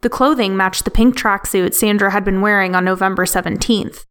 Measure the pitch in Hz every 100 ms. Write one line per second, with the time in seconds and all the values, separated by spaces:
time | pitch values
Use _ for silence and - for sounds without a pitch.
0 | 233 - 262 294 202 190 190 - - 202
1 | 233 247 220 196 - 190 180 - 214 208
2 | 196 202 202 190 208 202 185 185 185 185
3 | 190 185 180 185 180 196 - 214 - -
4 | -